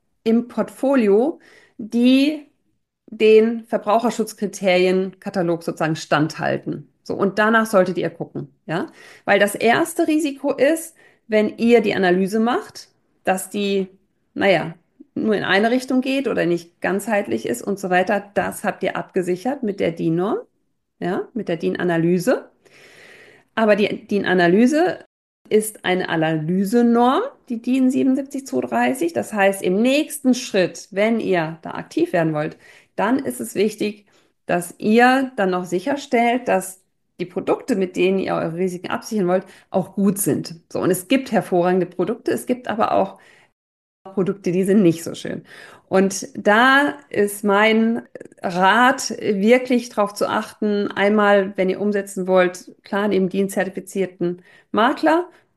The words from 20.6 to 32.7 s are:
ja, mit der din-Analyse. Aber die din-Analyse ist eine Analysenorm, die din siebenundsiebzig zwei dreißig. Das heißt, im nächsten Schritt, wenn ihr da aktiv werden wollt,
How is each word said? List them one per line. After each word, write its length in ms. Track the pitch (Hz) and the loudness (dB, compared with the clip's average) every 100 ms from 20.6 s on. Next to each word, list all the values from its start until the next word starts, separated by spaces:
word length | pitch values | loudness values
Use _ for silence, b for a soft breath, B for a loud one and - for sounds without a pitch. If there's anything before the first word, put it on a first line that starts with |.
| _ _ _ _ | _ _ _ _
ja, 300 | 175 214 427 | -6 -6 -6
mit 140 | 220 185 | -8 -6
der 80 | 165 | -4
din-Analyse. 920 | 180 190 185 165 170 180 202 - - _ B B B B B B B B _ | -4 -2 -2 0 2 2 0 -2 -4 _ B B B B B B B B _
Aber 220 | - 220 202 | 0 2 4
die 320 | 202 - - | 2 -2 -4
din-Analyse 960 | 202 - 185 175 190 247 302 349 - - _ _ _ _ | -2 2 4 6 6 6 4 0 -2 -12 _ _ _ _
ist 360 | 214 214 - | 0 0 -4
eine 240 | 180 185 - | -2 -2 0
Analysenorm, 1120 | 165 160 160 156 185 196 240 240 233 247 294 523 - - | 0 0 0 -2 -2 0 2 4 4 4 2 -2 -8 -12
die 140 | 226 | -8
din 280 | 247 262 254 | -2 0 2
siebenundsiebzig 560 | 262 262 262 269 269 262 | 2 0 0 -4 -10 -6
zwei 160 | 254 | -6
dreißig. 500 | 247 233 247 254 339 | -2 0 -2 0 -2
Das 200 | 240 208 | -4 -4
heißt, 300 | 208 196 196 | 2 2 2
im 200 | 185 190 | 0 0
nächsten 520 | 247 285 311 - 254 | 2 2 0 -2 0
Schritt, 540 | 247 - 202 170 - - | 0 0 0 0 -4 -10
wenn 300 | 190 214 226 | -2 0 0
ihr 380 | 190 180 156 165 | 0 0 -2 -6
da 100 | - | -12
aktiv 400 | - - - 339 | -12 -8 -2 0
werden 220 | 175 160 | 0 0
wollt, 220 | 151 160 - b | 0 -4 -8 b